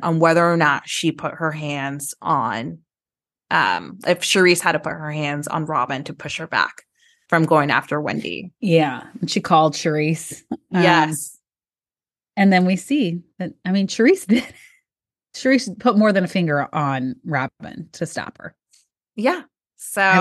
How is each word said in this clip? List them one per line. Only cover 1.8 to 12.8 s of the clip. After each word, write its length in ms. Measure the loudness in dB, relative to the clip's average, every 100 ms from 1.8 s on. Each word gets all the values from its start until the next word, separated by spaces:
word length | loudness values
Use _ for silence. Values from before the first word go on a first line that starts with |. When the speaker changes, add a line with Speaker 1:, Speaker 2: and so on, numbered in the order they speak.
| -6 -8 -12 -10
Speaker 1:
on, 580 | -4 -2 -2 -4 -8 -12 _ _ _ _ _ _ -4
um, 480 | 0 0 -2 -6 -8 -2
if 140 | -2
Charisse 400 | 0 2 4 4
had 140 | 2
to 60 | -2
put 120 | -4
her 180 | -8 -8
hands 360 | -6 -4 -6 -6
on 180 | -6 -2
Robin 380 | -2 -2 -6
to 100 | -8
push 240 | -12 -10 -10
her 100 | -4
back 360 | 0 -2 -4 _ _ _ _ -2
from 180 | 0 4
going 240 | 2 4
after 320 | 0 -2 -6
Wendy. 500 | -4 -6 -8 -10 -14 -6
Speaker 2:
Yeah. 440 | 2 2 2 -4 -12 -10
And 80 | -4
she 100 | -4
called 360 | 2 4 4 0
Charisse. 640 | -2 0 0 -2 -6 -16 -12
Um, 60 | -14 -4
Speaker 1:
Yes. 640 | 2 4 4 2 -2 -10 -18 _ _ _ _ _ _ _ _ _ 2
Speaker 2:
and 160 | 4
then 140 | 4 4
we 100 |
see 460 | 0